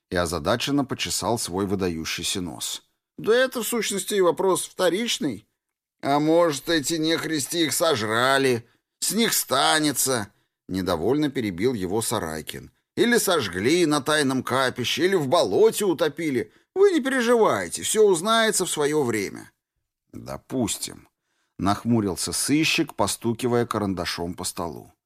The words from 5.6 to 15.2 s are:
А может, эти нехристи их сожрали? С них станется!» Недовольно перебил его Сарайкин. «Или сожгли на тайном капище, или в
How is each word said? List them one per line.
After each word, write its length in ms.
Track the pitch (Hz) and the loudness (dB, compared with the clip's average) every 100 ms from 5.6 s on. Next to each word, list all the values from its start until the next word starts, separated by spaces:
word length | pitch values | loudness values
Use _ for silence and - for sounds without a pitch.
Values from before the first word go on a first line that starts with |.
| _ _ _ _ | _ _ _ _
А 160 | 135 143 | 0 2
может, 480 | 151 165 175 135 165 | 4 4 4 0 0
эти 260 | 165 131 | 0 0
нехристи 720 | 165 156 160 156 156 - 170 | -2 0 -2 -2 -4 -4 -2
их 80 | 151 | 0
сожрали? 960 | - 165 127 107 113 127 135 135 117 - _ _ - | 2 2 2 0 2 2 4 2 0 -4 _ _ -8
С 120 | - | -4
них 200 | 190 220 | 0 0
станется!» 1000 | - - 135 156 156 151 123 131 123 101 _ _ _ - | 0 -2 0 2 2 0 0 -2 -2 -4 _ _ _ -8
Недовольно 600 | 92 90 82 95 147 147 | -4 0 0 2 0 0
перебил 420 | 135 104 85 123 | -2 -4 -2 -2
его 300 | 117 90 110 | -2 -2 -2
Сарайкин. 680 | 110 110 82 78 76 69 - _ _ - | -2 -4 -4 -8 -10 -14 -14 _ _ 0
«Или 200 | 226 240 | 2 2
сожгли 680 | 196 165 101 90 113 175 156 | 2 0 0 0 2 4 4
на 160 | 147 | 2
тайном 400 | 139 151 135 131 | 0 0 2 0
капище, 640 | - 131 127 117 117 - 180 | 0 0 0 -2 -4 0 0
или 80 | |
в 140 | 190 | 0